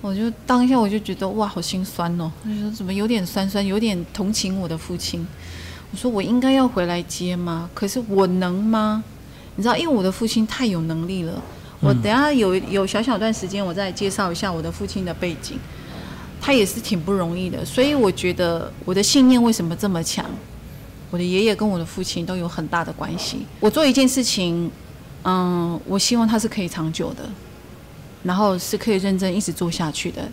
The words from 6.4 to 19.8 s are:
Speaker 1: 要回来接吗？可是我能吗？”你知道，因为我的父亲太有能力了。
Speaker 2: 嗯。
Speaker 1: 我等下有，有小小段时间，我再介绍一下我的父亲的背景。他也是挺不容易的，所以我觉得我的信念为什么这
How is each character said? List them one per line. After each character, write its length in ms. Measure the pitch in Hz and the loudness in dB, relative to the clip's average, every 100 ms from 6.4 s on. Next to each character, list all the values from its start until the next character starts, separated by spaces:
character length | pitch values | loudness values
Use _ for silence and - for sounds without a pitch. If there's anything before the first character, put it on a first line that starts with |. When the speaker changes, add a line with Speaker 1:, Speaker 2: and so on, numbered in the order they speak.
| 262 | 6
Speaker 1:
要 160 | 269 254 | 6 4
回 200 | 196 175 | 2 0
来 140 | 175 | -2
接 320 | 165 - 180 180 | -4 -4 -2 -2
吗？ 340 | 175 165 170 | -2 -4 -6
可 140 | - 202 | -4 -2
是 140 | 254 226 | -2 0
我 180 | 196 190 | 2 4
能 340 | 180 180 180 | 4 2 0
吗？” 420 | 214 220 214 214 220 - - - - - | 2 4 2 0 -4 -14 -18 -18 -12 -2
你 80 | |
知 60 | 220 | 0
道， 80 | - | 2
因 100 | 339 | 2
为 80 | 247 | 4
我 80 | |
的 80 | 185 | 2
父 160 | 190 226 | 0 0
亲 180 | 226 220 | 2 0
太 200 | - 247 | 0 0
有 160 | 180 | 0
能 260 | 160 160 170 | -2 -2 -2
力 160 | 190 | -4
了。 100 | 165 - - - - - | -4 -6 -10 -16 -18 0
Speaker 2:
嗯。 60 | 143 | 2
Speaker 1:
我 60 | |
等 180 | 127 202 | 4 4
下 220 | 240 294 | 4 4
有， 220 | 277 196 185 | 4 4 2
有 300 | - 196 190 | 0 0 0
小 160 | 208 | 0
小 160 | 233 208 | 0 0
段 160 | 220 | 0
时 140 | 220 185 | 0 -4
间， 180 | 196 190 | -4 -4
我 80 | |
再 180 | 170 196 | -2 -4
介 180 | - 196 | -2 -2
绍 220 | 190 190 | 0 -2
一 40 | 170 | -2
下 160 | 196 | -2
我 100 | 170 | -2
的 100 | 160 | -6
父 140 | - 202 | -6 -6
亲 200 | 196 180 | -4 -6
的 80 | |
背 220 | 160 180 - | -4 -4 -4
景。 160 | - - - - - - - - - - | -8 -10 -12 -14 -14 -14 -12 -14 -14 -6
他 120 | - | 2
也 120 | 269 190 | 4 4
是 140 | 226 | 0
挺 200 | - 185 | -2 -2
不 140 | 165 | 0
容 240 | 196 170 175 | 0 0 -2
易 120 | 185 | -4
的， 140 | - 170 | -4 -4
所 180 | - | 2
以 120 | 277 294 | 2 4
我 160 | 208 | 2
觉 220 | - 180 | 2 -2
得 380 | 175 175 165 - - | 0 0 0 -4 -8
我 100 | - | -2
的 80 | 190 | 0
信 260 | 208 285 254 | 4 8 8
念 140 | 247 | 8
为 100 | 233 | 6
什 120 | 226 | 2
么 120 | 170 | -2
这 140 | 170 | -2